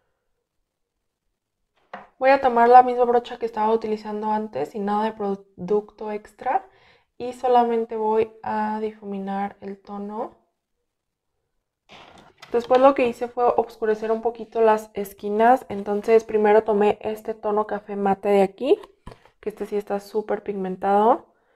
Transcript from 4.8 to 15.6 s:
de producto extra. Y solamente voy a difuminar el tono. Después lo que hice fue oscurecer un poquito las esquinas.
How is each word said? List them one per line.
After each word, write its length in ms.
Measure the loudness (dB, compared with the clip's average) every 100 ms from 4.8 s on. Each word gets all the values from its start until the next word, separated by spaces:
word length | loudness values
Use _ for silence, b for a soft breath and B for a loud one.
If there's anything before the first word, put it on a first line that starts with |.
| -4 -2
de 100 | -2
producto 1000 | -4 -6 -6 -10 -12 -4 -2 -4 -10 -10
extra. 520 | -10 -12 -10 -4 -4 b b b b b -14
Y 160 | -12
solamente 640 | -4 2 2 2 0 -4 -4
voy 340 | -2 0 -2 -6
a 340 | -8 -6 -6 -6
difuminar 800 | -8 -10 -12 -10 -8 -6 -8 -10
el 200 | -16 -16
tono. 560 | -16 -14 -12 -10 -12 _ _ _ _ _ _ _ _ _ _ _ _ _ _ _ _ B B B B _ -6
Después 280 | -4 2 4
lo 140 | 6
que 140 | 4 0
hice 180 | -4 -8
fue 180 | -2 0 0
oscurecer 560 | -2 -4 -4 -2 -2
un 100 | -4
poquito 380 | -4 -6 -8 0
las 320 | 2 2 -2
esquinas. 720 | -10 -12 -10 -4 2 4 4